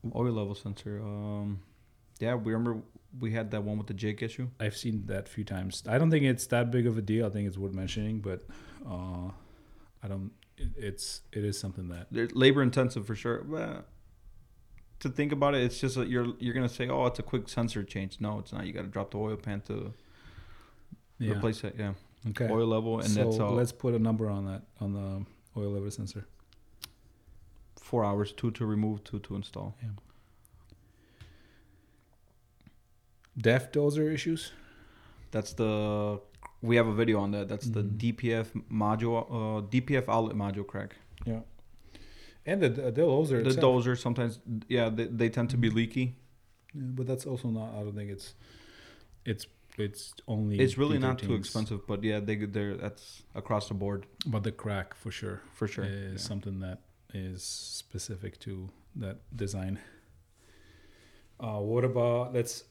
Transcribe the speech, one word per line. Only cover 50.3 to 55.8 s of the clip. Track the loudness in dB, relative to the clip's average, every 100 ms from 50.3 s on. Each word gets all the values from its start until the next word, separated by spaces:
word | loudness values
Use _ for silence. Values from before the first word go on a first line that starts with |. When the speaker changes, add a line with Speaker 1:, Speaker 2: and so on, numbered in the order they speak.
| 0 2 4
Speaker 1:
It's | 4 4
really | 2 4
not | 2 0
too | 0
Speaker 2:
D |
thirteens. | 0
Speaker 1:
expensive, | 0 -2 -2 -4 -4
but | -2
yeah, | 0 0
they, | 0 -2
they're, | -2 -2 -2 -2
that's | -6 -8 -20 -20 -12
across | -12 -2 -2 0
the |
board. | -2 -2 -4 -8 -8 -2
Speaker 2:
But | 0
the | -2
crack | -4 -4 -4 -4
for | -10 -10
sure | -8 -8 -8 -12
Speaker 1:
For | -4 -4
sure, | -2